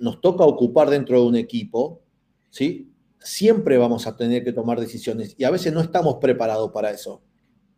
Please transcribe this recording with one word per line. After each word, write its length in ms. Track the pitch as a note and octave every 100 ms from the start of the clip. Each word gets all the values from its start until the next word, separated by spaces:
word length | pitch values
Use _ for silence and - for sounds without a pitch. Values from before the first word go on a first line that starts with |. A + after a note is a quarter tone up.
nos 200 | A#2 -
toca 240 | F3+ F#3
ocupar 440 | D#3 B2 A#2+ D#3+ D3
dentro 300 | C#3+ B2 B2
de 60 | A#2+
un 100 | A#2
equipo, 640 | A2 A#2 G#2 A2+ D3 E3 _ _ _ _ _
¿sí? 400 | - C#3+ - - _ _ _
Siempre 600 | - - G#3 G#3+ E3 B2+
vamos 280 | A#2+ A#2 A2+
a 100 | -
tener 280 | A#2 A#2+
que 80 | A#2+
tomar 280 | A#2 A#2 A#2
decisiones 540 | A2+ A2+ A#2+ A2 G#2 -
y 60 |
a 60 | C3
veces 220 | F3+ E3
no 80 | D#3
estamos 360 | E3 F#3 D#3+ B2+
preparados 500 | C3 A#2+ A2+ A2 G#2+
para 180 | G#2+ G#2
eso. 320 | G2+ - G2+ _ _ _ _ _